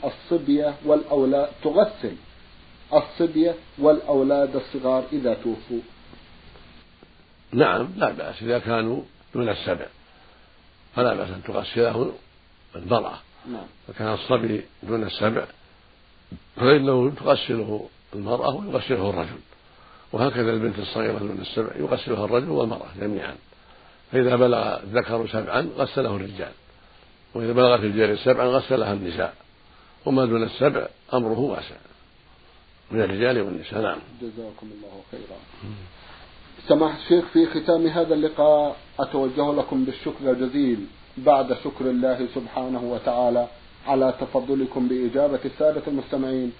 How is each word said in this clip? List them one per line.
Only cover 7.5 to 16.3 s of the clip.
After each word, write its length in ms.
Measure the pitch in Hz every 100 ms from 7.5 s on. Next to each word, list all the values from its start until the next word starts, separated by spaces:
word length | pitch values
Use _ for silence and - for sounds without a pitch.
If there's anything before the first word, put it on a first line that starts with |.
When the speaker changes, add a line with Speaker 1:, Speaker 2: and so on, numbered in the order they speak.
Speaker 2:
نعم، 360 | 120 127 92 135 185
لا 140 | 131
بأس 300 | 78 78 -
إذا 180 | 113 120
كانوا 420 | - 117 113 143 - - _
دون 160 | 123 117
السبع، 360 | 98 - 90 - - - - - - - _ - _ - 123
فلا 180 | 123
بأس 160 | 101 92
أن 140 | 92
تغسله 680 | 110 101 104 117 117 110 - - - _ _ _ _ -
المرأة. 420 | 87 117 - - - - -
Speaker 1:
نعم. 140 | 113 87 - -
Speaker 2:
فكان 260 | - 110
الصبي 480 | 104 - 123 113 107 - -
دون 200 | 98 113
السبع 420 | 101 - 107 117 - - - - - _ _ _ _